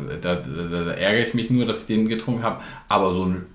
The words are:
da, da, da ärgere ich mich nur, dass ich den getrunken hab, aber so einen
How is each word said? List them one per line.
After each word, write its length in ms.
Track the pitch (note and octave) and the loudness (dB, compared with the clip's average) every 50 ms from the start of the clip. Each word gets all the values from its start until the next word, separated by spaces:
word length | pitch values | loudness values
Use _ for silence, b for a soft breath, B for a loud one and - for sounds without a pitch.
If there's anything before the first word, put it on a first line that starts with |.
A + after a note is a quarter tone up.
| C#2 C#2 D2 E2 | -6 -8 -8 -4
da, 160 | F2 F2+ F2+ | -2 -2 -2
da, 480 | D#2+ - - D2 E2 F2 E2+ E2+ F2 E2+ | -2 -2 -6 -6 -6 -4 -4 -2 -2 -2
da 60 | E2+ | -2
ärgere 340 | - - F2+ G2 G#2 A#2 A#2 | -2 0 2 2 4 2 2
ich 80 | - - | 2 0
mich 160 | A#2+ A2+ - | 0 0 2
nur, 160 | B2+ B2 A#2+ | 2 2 4
dass 140 | A2 G#2+ - | 2 0 -2
ich 60 | - | -2
den 240 | - A2 G#2+ A2 A2 | 0 2 2 2 2
getrunken 340 | A2+ A2 - - A#2+ A2+ A2+ | 0 -2 -2 -2 -2 0 0
hab, 180 | A2+ G2 - B B B B B B | -2 -2 -4 B B B B B B
aber 240 | G#2 G2+ F#2+ F#2 F2+ | 2 4 4 4 2
so 100 | F2+ F#2 | 2 2
einen 220 | F#2 F2+ F#2 - - - | 0 0 -2 -4 -10 -16